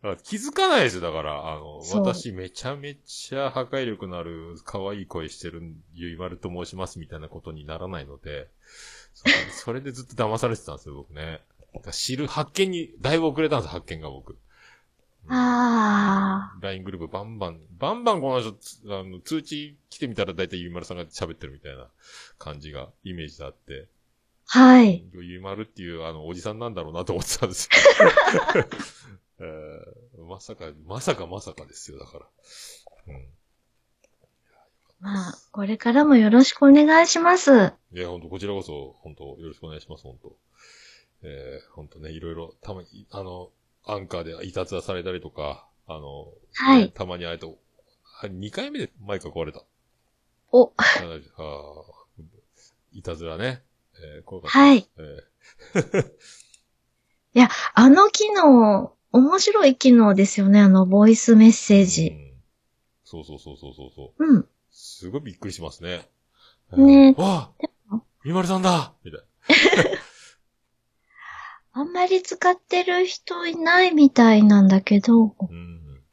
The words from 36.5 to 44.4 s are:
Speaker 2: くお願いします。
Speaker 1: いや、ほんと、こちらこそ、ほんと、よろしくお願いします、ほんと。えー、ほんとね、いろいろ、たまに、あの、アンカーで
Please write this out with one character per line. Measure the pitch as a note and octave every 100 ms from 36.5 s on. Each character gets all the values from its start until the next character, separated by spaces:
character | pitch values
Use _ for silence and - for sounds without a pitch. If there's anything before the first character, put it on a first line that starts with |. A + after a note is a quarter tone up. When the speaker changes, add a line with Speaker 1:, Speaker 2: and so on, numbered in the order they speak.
Speaker 2:
く | -
お | C#4
願 | C#4+ D4+ D#4+
い | E4+
し | E4+
ま | E4+ F4+
す。 | D#4+ B3+ F#3+ - _
Speaker 1:
い | F2+
や、 | F2+
ほ | F2
ん |
と、 | E2+
こ | F#2
ち | G2+
ら |
こ | G2
そ、 | - D2 C2+ C2
ほ | D#2+
ん | D2
と、 | C#2+ C#2
よ | E2
ろ |
し | -
く | E2
お |
願 | D2+
い |
し | _
ま | D#2
す、 |
ほ | C2+
ん | B1+
と。 | - _ _ _ _ _ _ _ _ _
え | D2+ C#2+ C2 C2+
ー、 | _
ほ | -
ん | D2+
と | _
ね、 | D#2
い | D#2+
ろ | E2
い | E2
ろ、 | E2 _
た | -
ま | F#2+
に、 | F2 G2+ G2+
あ | G2+
の、 | F#2+ F2+ F2+ _ _ _ -
ア | G#2
ン | F#2
カ | F2+
ー |
で | E2 E2